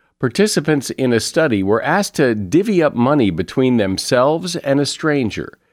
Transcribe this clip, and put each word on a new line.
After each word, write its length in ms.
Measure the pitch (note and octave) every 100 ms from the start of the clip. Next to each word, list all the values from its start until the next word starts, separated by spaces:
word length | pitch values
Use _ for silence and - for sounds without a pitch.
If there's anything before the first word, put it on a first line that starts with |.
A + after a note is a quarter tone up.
| _ _
Participants 720 | B2+ - G#3 F3 D3+ D3 -
in 220 | - B2+
a 60 | A2+
study 440 | - E3 D#3 G#2
were 180 | F#2+ A2+
asked 320 | C3 F#3 G3 -
to 180 | C3 G#2+
divvy 480 | F#2 D3 A3 F#3
up 100 | D3
money 380 | A#2+ B2 D3 G#2
between 460 | E2 F2+ - C3 A#2+
themselves 760 | F#2+ F#2+ - B2 C3+ E3 F3+ E3+
and 240 | C#3+ C#3
a 60 | C#3+
stranger. 720 | - D#3 C#3+ A2 F#2 - - _